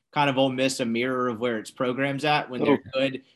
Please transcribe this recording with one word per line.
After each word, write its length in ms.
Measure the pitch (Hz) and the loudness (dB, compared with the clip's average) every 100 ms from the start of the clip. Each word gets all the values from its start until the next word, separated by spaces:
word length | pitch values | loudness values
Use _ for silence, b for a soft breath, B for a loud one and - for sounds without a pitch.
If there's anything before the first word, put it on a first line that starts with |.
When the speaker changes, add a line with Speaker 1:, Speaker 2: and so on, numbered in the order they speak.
| _ | _
Speaker 1:
kind 160 | 151 143 | 0 2
of 80 | 131 | 4
Ole 140 | 135 | 2
Miss 300 | 127 131 131 | 2 0 0
a 40 | |
mirror 440 | 120 113 127 127 123 | -2 0 0 0 -2
of 120 | 110 | -2
where 180 | 123 110 | -2 -4
its 120 | 107 | -6
program's 540 | - 127 127 139 139 | -4 -4 0 -2 -2
at 260 | 151 147 123 | 0 0 0
when 120 | 123 | -2
they're 120 | - | 2
Speaker 2:
Oh. 160 | 139 - | 2 0
Speaker 1:
good. 300 | 135 135 131 b | -2 -2 -4 b